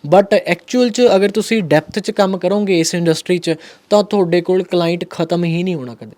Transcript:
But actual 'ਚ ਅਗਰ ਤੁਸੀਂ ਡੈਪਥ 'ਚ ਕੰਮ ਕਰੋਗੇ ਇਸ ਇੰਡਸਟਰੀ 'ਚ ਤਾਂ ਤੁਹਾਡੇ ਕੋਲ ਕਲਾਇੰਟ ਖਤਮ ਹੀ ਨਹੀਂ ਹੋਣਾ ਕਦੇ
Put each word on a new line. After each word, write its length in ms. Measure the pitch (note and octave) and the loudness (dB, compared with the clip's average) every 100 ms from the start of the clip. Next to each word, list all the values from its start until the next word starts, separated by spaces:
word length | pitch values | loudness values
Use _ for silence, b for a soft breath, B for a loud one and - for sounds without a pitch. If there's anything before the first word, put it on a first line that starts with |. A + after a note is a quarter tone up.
| D3 | 4
But 480 | F3+ G3 G#3 - F3 | 2 4 0 0 -6
actual 340 | - B3+ B3 | -2 0 0
'ਚ 120 | A3 A#3+ F#3+ | 4 4 4
ਅਗਰ 160 | G3+ | 2
ਤੁਸੀਂ 320 | G#3+ G#3 A3+ | -2 -2 -2
ਡੈਪਥ 360 | E3 D3 - - | 2 0 0 -8
'ਚ 120 | F#3+ | -6
ਕੰਮ 260 | G#3 F#3+ F#3+ | -2 0 0
ਕਰੋਗੇ 420 | F3+ G3+ G3+ F3+ | -2 -2 0 0
ਇਸ 160 | E3 F3+ | 0 0
ਇੰਡਸਟਰੀ 420 | E3+ D#3+ - F3+ | 0 -2 -2 -4
'ਚ 180 | E3+ D#3 B B _ | -2 -6 B B _
ਤਾਂ 140 | G#3 | 2
ਤੁਹਾਡੇ 380 | G3+ G#3 F3 F3 | 2 0 2 0
ਕੋਲ 220 | E3+ F#3 | 0 -2
ਕਲਾਇੰਟ 460 | F#3 F3+ E3+ F3 F3+ | 0 -2 0 -2 -6
ਖਤਮ 340 | - E3 E3+ | -6 -4 -2
ਹੀ 200 | F3 E3 | -2 -2
ਨਹੀਂ 120 | F#3 E3 | -4 -6
ਹੋਣਾ 200 | B2 A2+ | -8 -14
ਕਦੇ 160 | A2 | -20